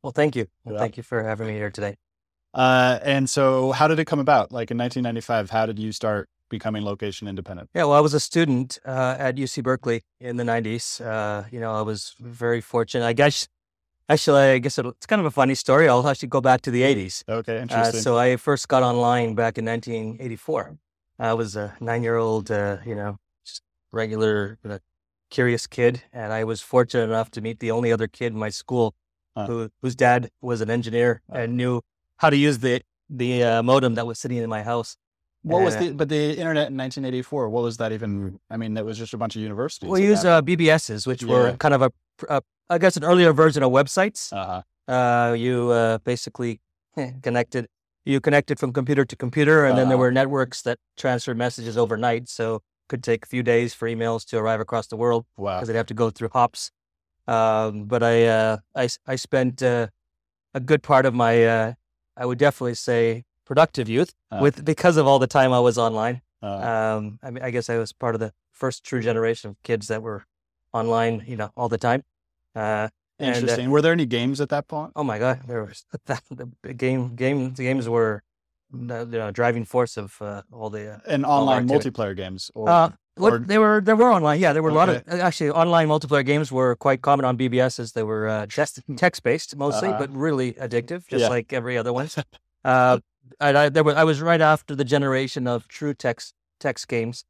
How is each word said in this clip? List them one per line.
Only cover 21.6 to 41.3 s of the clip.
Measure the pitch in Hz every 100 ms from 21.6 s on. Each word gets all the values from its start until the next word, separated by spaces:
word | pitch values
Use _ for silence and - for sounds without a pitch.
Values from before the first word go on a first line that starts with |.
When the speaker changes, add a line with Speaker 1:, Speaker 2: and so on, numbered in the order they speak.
| 104 -
Speaker 1:
nine-year-old, | 117 117 117 117 113 110 104
uh, | 107 101 98 104
you | 104
know, | 104 101 _ _ -
just | - _ _ _
regular, | 113 110 107 110 104 101 113
you | 110
know, | 101 _ _ _ _ _
curious | - 123 117 -
kid, | - 120 127 _
and | 123 107
I | 110
was | 110 110
fortunate | - 127 120 123 113
enough | 113 113
to | -
meet | 110 113
the | 117
only | 113 120
other | 113 110
kid | - 120
in | 110
my | 107
school | - - 127 113 - _ _ _ -
Speaker 2:
Huh. | 101
Speaker 1:
who, | 117 110 _
whose | 131 127
dad | 123 123 123 _
was | 123 117
an | 110
engineer | 120 117 117 120 117 _
Speaker 2:
Huh. | 131
Speaker 1:
and | 117 123
knew | 123 123 - _ _ _
how | 160
to | 143
use | 147 127
the, | 127 123 _ _ _
the, | 135 123 123
uh, | 120 117
modem | 117 135 127 113
that | 117
was | 113
sitting | 135 120
in | 113
my | 107
house. | 104 120 113 - _ _ _ _
Speaker 2:
What | 160 170
was | 190 -
Speaker 1:
And, |
uh, | 175
Speaker 2:
the, | 143
but | 147
the | 151 151 151
internet | 165 156 147
in | 135
nineteen | 131 143 131
eighty-four, | 127 123 147 117
what | 117
was | 117 117
that | 113
even? | 110 110 101 98 95 _
I | 113
mean, | 113 107
that | 107
was | 110
just | 113
a | 113
bunch | 110 110
of |
universities | 110 104 139 - -
Speaker 1:
We | 190
Speaker 2:
at | 202
Speaker 1:
used, | 208
Speaker 2:
that | 175 165
Speaker 1:
uh, |
B | 147 175
B | 160
Ss, | 160 - 107 113
which | 127
were | 117